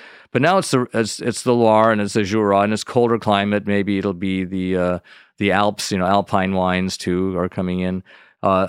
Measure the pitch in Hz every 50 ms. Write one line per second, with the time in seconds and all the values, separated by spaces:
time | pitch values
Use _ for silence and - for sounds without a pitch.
0 | - - - - - _ - 131 131 165 190 190 160 - - 131 123 - - 113
1 | 113 104 - - - 123 107 - - 127 120 120 117 110 110 107 110 113 113 104
2 | 104 101 - 117 104 90 104 110 107 101 98 98 101 104 110 107 - - - 123
3 | 120 117 117 107 - 110 104 101 101 104 104 104 101 101 101 101 98 98 101 95
4 | 95 101 92 87 98 95 95 95 92 87 95 95 92 92 92 90 90 90 90 87
5 | - - - - - _ _ - 101 101 90 98 104 104 101 - - - 107 95
6 | 90 90 101 101 95 - - 98 92 95 95 92 92 92 90 92 92 95 - -
7 | - 92 90 90 95 95 92 87 90 92 - - 92 90 90 92 92 92 92 92
8 | - _ - - - _ _ _ - 101 95 92 95